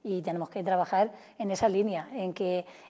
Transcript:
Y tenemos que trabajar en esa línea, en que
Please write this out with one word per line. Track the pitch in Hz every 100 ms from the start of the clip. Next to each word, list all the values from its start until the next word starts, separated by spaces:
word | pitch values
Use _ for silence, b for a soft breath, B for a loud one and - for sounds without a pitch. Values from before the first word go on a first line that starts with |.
| 220
Y | 185
tenemos | 170 170 165
que | -
trabajar | 180 185 175 190 214 B B -
en | 208
esa | 190 226
línea, | 190 214 180 -
en | 262 190
que | - 185 180 175 B B